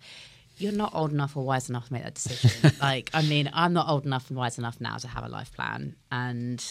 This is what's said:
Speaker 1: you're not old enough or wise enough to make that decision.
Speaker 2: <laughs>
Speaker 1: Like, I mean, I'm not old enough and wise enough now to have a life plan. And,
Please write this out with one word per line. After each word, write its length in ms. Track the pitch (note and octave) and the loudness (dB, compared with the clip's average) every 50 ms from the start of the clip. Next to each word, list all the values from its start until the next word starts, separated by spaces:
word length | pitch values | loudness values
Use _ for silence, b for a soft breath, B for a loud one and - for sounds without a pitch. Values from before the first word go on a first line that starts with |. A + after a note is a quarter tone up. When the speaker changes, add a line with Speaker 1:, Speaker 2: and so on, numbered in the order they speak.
| B B B B B B B B B _ _ - | B B B B B B B B B _ _ -6
Speaker 1:
you're 140 | F#3+ G3+ G#3 | -4 -2 0
not 220 | G#3 G#3+ - - | 0 -2 -2 0
old 160 | D#3+ D#3+ D3+ D3+ | -2 0 0 0
enough 240 | C#3+ C#3+ C#3 C#3+ | 0 0 -2 -2
or 80 | D3 C3 | -4 -2
wise 240 | C3 C3+ C3 B2+ - | 0 0 0 -2 -2
enough 200 | B2 A#2+ A#2 - | -6 -6 -6 -6
to 40 | B2+ | -6
make 120 | A#2+ - | -6 -6
that 100 | - - | -8 -8
decision. 580 | - - - B2 B2 - A#2+ - - - D3+ - | -8 -6 -6 2 4 6 6 6 8 6 6 6
Speaker 2:
<laughs> 40 | - | 6
Speaker 1:
Like, 300 | D3 C#3 C3+ B2+ - - - | 4 2 2 0 -2 -2 0
I 100 | D#3+ D#3 | 2 2
mean, 280 | D3+ D3+ D3 C#3+ C#3+ - | 4 4 4 2 2 2
I'm 200 | D#3+ E3+ F3 F3 | 2 4 4 4
not 160 | F3 D#3 - | 4 4 4
old 180 | D#3 C#3+ C#3+ | 2 0 0
enough 240 | C#3+ C3 B2+ B2 - | 0 -2 -2 -4 -4
and 80 | C3+ B2+ | -4 -2
wise 180 | B2 A#2+ A#2+ | -2 -2 -2
enough 240 | - A#2+ A#2 A#2+ - | -4 -6 -6 -6 -6
now 160 | A#2+ A2+ - - | -8 -8 -8 -8
to 100 | A#2 A#2+ | -8 -8
have 160 | A#2 A#2 A#2 | -8 -8 -8
a 40 | A#2 | -8
life 240 | - G#1 - - - | -8 -10 -10 -10 -8
plan. 440 | - B1+ A1+ A1 A#1+ C#2 C#2+ - - _ _ - | -8 -6 -6 -6 -6 -8 -10 -12 -14 _ _ -6
And, 500 | B2 B2 B2 B2 A#2+ A#2+ B2 B2 A#2 - - | -4 -4 -4 -4 -4 -4 -4 -6 -6 -8 -10